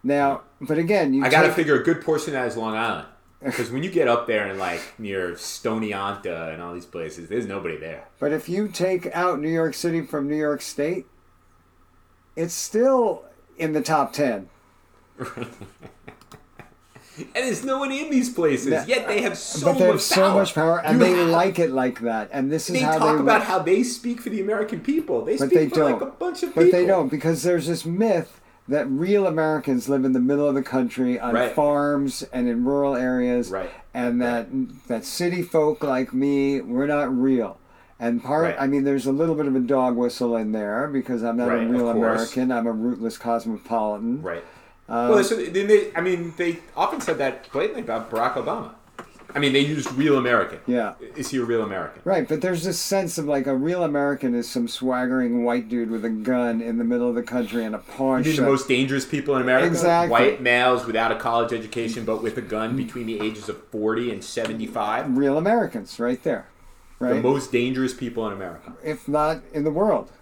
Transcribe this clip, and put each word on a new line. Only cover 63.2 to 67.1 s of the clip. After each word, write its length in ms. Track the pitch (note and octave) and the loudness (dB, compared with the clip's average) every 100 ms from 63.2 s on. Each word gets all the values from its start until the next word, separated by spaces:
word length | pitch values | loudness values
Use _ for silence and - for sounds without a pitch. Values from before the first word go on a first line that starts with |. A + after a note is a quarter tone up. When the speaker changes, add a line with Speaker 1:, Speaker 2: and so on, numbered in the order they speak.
Speaker 2:
ages 280 | G#2+ G#2+ - | -4 -6 -10
of 140 | - - | -12 -10
forty 420 | A2 G#2+ A2+ A#2+ | -2 0 0 -2
and 100 | G2 | -6
seventy-five? 920 | - - A2 A2 A2 - G#2 A2+ C#3+ B2+ | -6 -4 -4 -4 -6 -4 -2 -2 0 2
Speaker 1:
Real 220 | C#3 D3 | 2 2
Americans, 600 | F3+ A#3 F#3 A2+ G2 - | 2 2 0 -6 -10 -4
right 220 | A#2+ B2+ | -4 -2
there. 240 | - A2+ - - - - - - | -4 -4 -8 -20 -20 -20 -20 -6
Right? 160 | B2+ | -2